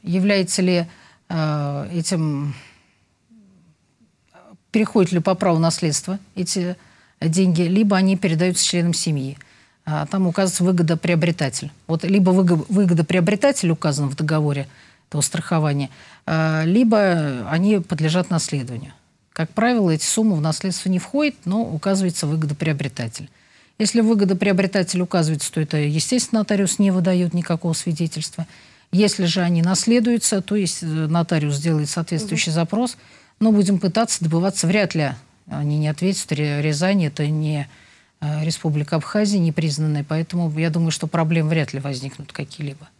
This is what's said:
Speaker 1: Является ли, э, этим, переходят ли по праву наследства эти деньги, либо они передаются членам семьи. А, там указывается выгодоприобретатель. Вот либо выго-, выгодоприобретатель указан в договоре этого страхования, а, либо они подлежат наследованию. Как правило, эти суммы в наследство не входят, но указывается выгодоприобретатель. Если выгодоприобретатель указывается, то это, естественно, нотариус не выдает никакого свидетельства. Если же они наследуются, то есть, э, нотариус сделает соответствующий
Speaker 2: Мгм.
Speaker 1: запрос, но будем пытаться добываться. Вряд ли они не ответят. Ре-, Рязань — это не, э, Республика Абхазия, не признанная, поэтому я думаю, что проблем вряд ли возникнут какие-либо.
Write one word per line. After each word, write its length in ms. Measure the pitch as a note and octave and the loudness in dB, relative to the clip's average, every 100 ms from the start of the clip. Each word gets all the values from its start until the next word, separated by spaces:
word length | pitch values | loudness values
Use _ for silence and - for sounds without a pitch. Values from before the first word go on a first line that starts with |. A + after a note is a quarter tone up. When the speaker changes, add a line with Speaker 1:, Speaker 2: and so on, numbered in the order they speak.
Speaker 1:
Является 580 | - F3+ G3 G3+ F#3 - | -2 0 2 2 0 0
ли, 240 | F#3 F3 E3+ - - _ _ | 2 2 -2 -12 -20 _ _
э, 600 | E3+ D#3 D3+ C#3+ C#3+ C#3 | -2 -2 -2 -4 -6 -6
этим, 600 | F3 E3 F3+ D#3 C#3+ C#3+ A2+ - _ _ _ _ _ _ A3+ G3 F#3 F3 D#3 _ _ A3+ _ _ - - G3 _ | -6 -2 -2 -2 -2 -4 -8 -16 _ _ _ _ _ _ -20 _ _ _ _ _ _ _ _ _ -20 -20 -20 _
переходят 400 | G#3+ G#3+ A3 F3 | -2 2 2 2
ли 80 | F3 | 2
по 160 | F3+ F#3 | 0 0
праву 240 | F#3+ E3 | 2 2
наследства 600 | E3 - D#3+ D3 - G3 - - | 2 0 -2 -2 -6 -10 -10 -8
эти 400 | F3 F#3+ F3 F3+ - _ _ _ | -6 -4 -4 -6 -14 _ _ _
деньги, 420 | D#3+ E3 F#3+ E3 | -2 2 4 4
либо 340 | E3+ F#3+ G#3+ F#3+ | 2 2 4 4
они 200 | F#3+ F#3+ | 4 2
передаются 480 | F#3+ D#3+ F3+ F3 - | 2 2 2 0 0
членам 280 | F3 E3+ | 0 0
семьи. 440 | E3 - D3 C3+ C#3+ - _ _ _ - | 0 -2 -4 -4 -10 -20 _ _ _ -6
А, 200 | D3+ D3 | -4 -2
там 220 | G3 F#3 | 0 0
указывается 360 | E3+ F#3+ - | 2 0 2
выгодоприобретатель. 1080 | F3+ F3+ E3 D#3+ - E3+ E3+ E3+ C#3 - C#3+ - - | 2 4 2 0 2 2 2 0 -4 -4 -10 -14 -6
Вот 160 | D#3+ | -4
либо 280 | - G3 F#3 | 0 4 4
выго-, 340 | F#3 F3+ E3 - | 4 4 2 2
выгодоприобретатель 1000 | G3 F#3+ E3 D#3+ F3+ E3+ G3+ C#4 - F3 | 2 4 2 2 2 2 2 2 2 0
указан 380 | D#3+ D#3 C#3+ C#3 | 0 -2 -2 -4
в 60 | C#3 | -2
договоре 520 | D#3 D#3 D3+ C#3 C3 - - _ _ | -2 0 0 -2 -6 -14 -20 _ _
этого 120 | D3+ | -4
страхования, 680 | - E3 - E3 D3+ C#3+ C3+ - - - - | -4 -4 -2 0 2 0 -4 -10 -20 -12 -4
а, 380 | D#3+ D#3+ D#3 | 0 0 0
либо 840 | D#3+ G3+ B3 G#3+ G3 E3+ D3 B2+ G2+ | 2 2 4 4 4 2 0 -4 -2
они 300 | D#3+ G3 G#3 | 0 2 2
подлежат 500 | E3+ D3+ D#3 F3 F3+ | 0 -2 0 0 0
наследованию. 640 | E3+ - C#3+ B2+ A#2+ - - _ _ _ | -2 -2 -6 -6 -10 -12 -20 _ _ _
Как 160 | - D#3+ | -6 -4
правило, 400 | - A#3 A#3+ F#3 | 0 0 2 2
эти 140 | D#3 | 0
суммы 320 | - - A3 E3+ | 0 0 2 2
в 60 | |
наследство 480 | D#3 D#3 F#3+ F3 F#3 | 0 -2 -4 -4 -2
не 100 | F#3 | -2
входят, 360 | - C#4 D4+ C#4 F3 | -2 -2 -2 -2 -4
но 160 | G3+ | -2
указывается 680 | A#3 D#3 G3 G3 F#3 E3+ D3+ | -2 -4 0 0 0 -2 -2
выгодоприобретатель. 1000 | D#3+ D3+ D3 D#3+ C#3+ C#3+ - A2+ - - _ _ _ _ _ | -2 -2 -2 -2 -2 -4 -6 -10 -10 -16 _ _ _ _ _
Если 220 | G#3+ A#3 | 0 2
выгодоприобретатель 1000 | A3 A3 G3 F#3+ G3+ F#3 F#3 G3 F3 F3+ | 2 4 2 2 2 2 2 0 0 -2
указывается, 500 | F3 F3+ D#3+ D#3 - | 0 0 0 0 -4
то 80 | - | -4
это, 180 | D3+ D3+ | -2 -2
естественно, 640 | D3 D#3 - B3 - A3 | 0 -2 0 -2 0 -2
нотариус 380 | G3+ G3+ F#3+ - | 0 0 0 2
не 120 | G3 | 2
выдает 420 | F#3 F3+ F3+ F3 | 2 2 2 0
никакого 400 | F3 E3 E3+ F3 | -2 -2 -2 -2
свидетельства. 720 | D#3+ - D#3 E3 D#3 - - E3 - - _ _ | -4 -4 -2 -4 -4 -10 -10 -12 -14 -20 _ _
Если 340 | F3+ G#3 - F3 | 2 2 2 0
же 160 | F3+ | 0
они 200 | F3 E3+ | 0 2
наследуются, 800 | E3+ F#3 - A#3+ A#3 A#3 - G3+ | 2 2 2 2 2 0 0 -2
то 140 | - G#3 | 0 -2
есть, 280 | F3+ - | 0 -4
э, 20 | E3 | -4
нотариус 680 | D#3 D#3 E3+ E3 D#3+ D3 C#3+ | -2 0 0 2 0 0 0
сделает 340 | D#3+ D#3 D3 | 0 0 -2
соответствующий 600 | - D#3+ E3 D#3+ D#3+ - | -4 -4 -4 -2 -2 0
Speaker 2:
Мгм. 40 | D#3+ | 0
Speaker 1:
запрос, 420 | E3 G#3 B3 - - - _ _ | 0 0 -2 -6 -20 -20 _ _
но 120 | A3 | 4
будем 280 | G#3 F#3+ F#3+ | 4 4 2
пытаться 440 | F#3+ G3+ A3+ - | 2 0 0 -2
добываться. 440 | E3 E3 F#3+ F#3+ E3 | 0 0 0 0 0
Вряд 260 | G3+ G3 D#3+ | 2 2 0
ли 180 | C#3+ B2+ - _ - | -2 -4 -16 _ -12
они 320 | C#3 D3 D3+ | -6 -2 0
не 80 | D3+ | 0
ответят. 440 | D3 F#3 F#3+ - | 0 -2 -2 -4
Ре-, 300 | D3+ D3+ D3 | -2 -2 0
Рязань — 420 | D3+ D3 F#3 G3+ D#3 | -2 0 2 2 0
это 200 | D3 D3 | -2 -2
не, 400 | D#3 D#3 D3+ C#3 - - _ _ _ | 0 -2 -2 -6 -14 -20 _ _ _
э, 260 | D3 D3+ D#3 | -4 -2 -2
Республика 520 | E3 E3 D3 D3 D#3+ | -2 -2 -2 0 -2
Абхазия, 420 | - G#3+ G#3 G3+ | -2 0 2 2
не 120 | E3 | 2
признанная, 540 | D3+ D#3 C#3+ D#3 D3 D3 | 0 -2 0 0 -2 -2
поэтому 440 | D#3 E3 F3 E3 D3+ | -4 -2 -2 -2 0
я 100 | E3 | 0
думаю, 220 | E3 E3 | 0 0
что 160 | - D#3+ | -2 -2
проблем 420 | E3 D#3+ E3 D3+ | 0 2 2 2
вряд 240 | E3 D3 | 0 -2
ли 60 | C3+ | -6
возникнут 520 | C#3 B2+ C3 - C#3+ | -6 -8 -10 -14 -16
какие-либо. 540 | - C#3+ - D3 C#3 D3+ _ | -12 -12 -10 -10 -10 -20 _